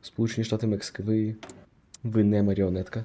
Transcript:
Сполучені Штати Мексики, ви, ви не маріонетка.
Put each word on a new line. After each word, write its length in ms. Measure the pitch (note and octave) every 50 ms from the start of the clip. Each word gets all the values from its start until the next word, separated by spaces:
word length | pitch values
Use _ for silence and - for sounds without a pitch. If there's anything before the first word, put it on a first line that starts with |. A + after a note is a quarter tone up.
| _
Сполучені 420 | - _ - A2+ A2+ - - A#2
Штати 220 | A2 - A2 A#2
Мексики, 360 | A2 G#2+ G2+ - - - - G2
ви, 340 | G#2 A2 A2 G#2+ G#2+ A2+ - - - - - - _ _ _ _ _ _ - -
ви 220 | A#2+ G#2+ A2 G#2+
не 180 | G#2 G#2 G#2 G#2
маріонетка. 640 | G2+ G2 G2+ G2 F#2 F2+ F#2 F#2+ - - -